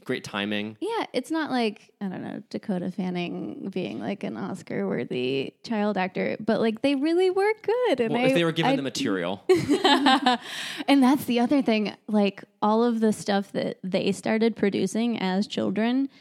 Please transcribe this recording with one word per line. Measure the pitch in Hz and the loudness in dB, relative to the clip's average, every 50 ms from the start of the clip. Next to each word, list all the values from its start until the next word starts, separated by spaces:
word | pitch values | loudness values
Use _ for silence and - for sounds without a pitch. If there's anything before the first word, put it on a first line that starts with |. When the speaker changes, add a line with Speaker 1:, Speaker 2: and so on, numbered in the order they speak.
| - | -8
Speaker 1:
great | - 123 - - | -6 -6 -6 -6
timing. | - - 101 101 104 104 104 104 110 113 - | -6 -4 -4 -2 -2 -2 -4 -4 -6 -8 -8
Speaker 2:
Yeah, | 320 415 466 427 - - - | -8 -6 -4 -6 -6 -6 -6
it's | 262 262 - | -6 -6 -4
not | 320 320 302 - | -4 -4 -4 -2
like, | 247 247 233 214 208 - _ _ _ - | -2 -2 -2 -2 -4 -8 _ _ _ -12
I | 208 185 | -10 -10
don't | 180 - | -8 -10
know, | - - - - 208 - | -10 -10 -10 -12 -12 -12
Dakota | - 208 - - 190 180 185 190 | -12 -10 -6 -6 -4 -4 -4 -6
Fanning | 180 - 185 180 180 175 175 175 180 180 - 104 - - - 196 | -6 -6 -6 -4 -4 -4 -4 -6 -6 -8 -8 -10 -10 -10 -10 -8
being, | 190 190 175 98 107 - | -6 -6 -6 -6 -6 -8
like, | 104 - 202 202 - | -8 -8 -8 -8 -8
an | 185 220 | -10 -8
Oscar-worthy | 220 196 - 196 - - - - - 202 190 202 - - - - 127 123 127 135 139 - - - _ - | -8 -8 -8 -10 -10 -10 -6 -4 -4 -2 -2 -4 -4 -4 -4 -4 -4 -2 -2 -2 -4 -4 -6 -10 _ -8
child | - 233 208 208 214 202 | -6 -4 -2 -2 0 0
actor, | 190 185 185 - 190 190 - - - | -2 -2 -2 -2 -4 -4 -4 -4 -2
but, | 214 - 220 - | -2 0 0 2
like, | 220 226 214 - | 2 0 0 0
they | - 277 285 | 0 0 0
really | 262 277 320 330 359 381 370 | 0 0 2 2 2 2 2
were | 370 381 392 427 440 427 | 2 2 2 0 0 -2
good. | - 392 440 494 494 427 277 - | -2 -2 0 2 2 2 2 2
And | 233 226 - | 0 0 0
Speaker 1:
Well, | 240 247 | 2 2
if | 262 | 2
Speaker 2:
I, | 269 | 4
Speaker 1:
they | 170 170 | 4 2
were | 165 | 2
given | 156 160 160 262 | 2 2 2 2
Speaker 2:
I | 269 | 2
Speaker 1:
the | - | 0
material. | 135 127 - - - 113 98 92 85 87 98 - - - | 0 -4 -4 -2 -2 -2 0 0 -2 -2 -4 0 2 4
Speaker 2:
<laughs> | 370 339 - - 294 - - - 277 262 285 269 254 277 - 254 247 - - - - - - - - - - - | 4 4 4 2 2 2 4 4 4 6 6 6 4 4 4 2 0 0 -2 -8 -12 -10 -10 -10 -10 -4 2 4
And | 277 285 | 6 6
that's | 254 247 294 247 - | 6 6 4 4 2
the | - 240 240 | 0 0 2
other | 240 - 302 277 | 2 2 2 2
thing, | - 247 220 214 214 190 - - _ - | 4 4 2 2 0 -2 -6 -10 _ 0
like, | 214 208 202 196 196 - - - _ _ | 2 2 2 2 0 -4 -12 -20 _ _
all | - 208 214 226 233 | 0 2 4 4 4
of | 240 226 226 | 2 2 4
the | 220 214 | 2 2
stuff | 208 - - - 196 196 196 - | 2 0 0 0 0 0 0 -2
that | - - - - - - | -4 -4 -2 -4 -4 -6
they | - 185 185 180 - 196 | -6 -2 -2 0 0 0
started | 196 - - 220 220 220 226 233 214 | 0 0 0 0 2 2 2 0 0
producing | - - 202 202 214 196 185 - 220 233 240 220 - | -2 -4 -4 -2 -2 -2 -2 0 -2 0 0 -2 -2
as | 185 185 185 196 208 | -2 0 0 0 -2
children, | - - 226 220 208 190 202 220 233 247 269 277 269 _ - | -2 -4 -4 -2 -2 -2 0 0 0 0 0 -2 -2 _ -12